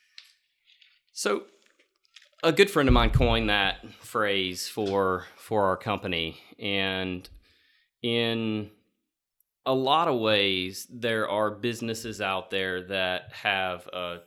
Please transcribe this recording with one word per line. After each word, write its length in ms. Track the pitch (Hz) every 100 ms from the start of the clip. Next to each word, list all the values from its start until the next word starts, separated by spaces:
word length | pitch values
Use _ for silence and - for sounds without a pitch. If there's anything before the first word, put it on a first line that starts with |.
| _ - - _ _ _ _ _ _ _ _
So 320 | - - 202 - _ _ _ _ _ _ - - _
a 100 | 165
good 180 | 156 196
friend 180 | 160 135
of 40 |
mine 180 | 123 113
coined 400 | - 120 113 110
that 360 | 104 98 87 - -
phrase 680 | - 117 104 98 92 90 -
for, 580 | - 104 98 95 92 - -
for 280 | - 110
our 120 | 98 92
company. 640 | - 98 101 85 82 - - -
And 680 | 104 98 98 95 92 90 92 - _ _ _ _ _ _
in 680 | 120 117 117 113 113 107 104 - _ _ _ _ _ _ _ _
a 100 | -
lot 340 | 131 131 156 170
of 100 | 127
ways, 680 | 110 104 101 95 92 98 -
there 380 | 120 117 113 107
are 220 | 101 107
businesses 680 | 101 117 113 113 113 117 101
out 300 | 101 95 -
there 320 | 98 95 92 90
that 440 | 98 92 92 -
have 540 | - 110 98 92 90 -
a, 320 | 90 87 87